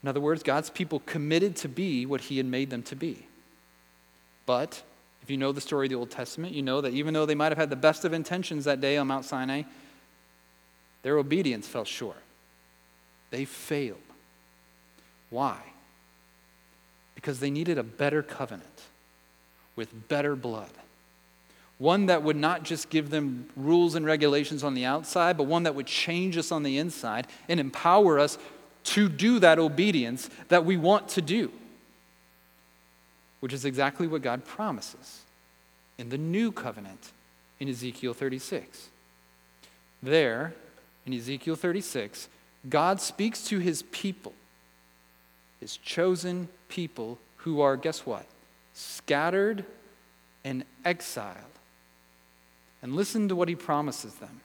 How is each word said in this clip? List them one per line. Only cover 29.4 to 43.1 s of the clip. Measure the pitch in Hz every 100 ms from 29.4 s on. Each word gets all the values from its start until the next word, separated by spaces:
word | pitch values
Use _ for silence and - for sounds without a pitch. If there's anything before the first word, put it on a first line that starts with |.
| 180 160
obedience | 160 147 202 170 120 127 - - -
that | 175
we | 165 185
want | 160 208 196
to | -
do, | 151 202 160 - - - - - _ _ _ _ _ _ _ _ _ _ _ _ _ _
which | 131
is | 135
exactly | 135 127 139 135 170
what | 156
God | 131 123
promises | - - 214 127 - - - - - _ _ _ _ _ _ -
in | 117
the | 135
new | 156 180 226
covenant | - 131 107 101 95 - - _ _ _ _
in | 135
Ezekiel | 123 123 120 127
thirty-six. | 117 135 131 - 165 - - - _ _ _ _ _ _ _ - - _ _
There, | 127 156 139 113 156 165 - - - _ -
in |
Ezekiel | 127 117 139 165 160
thirty-six, | 180 180 190 135 104 - - - _ _ 135
God | 147 165 190
speaks | -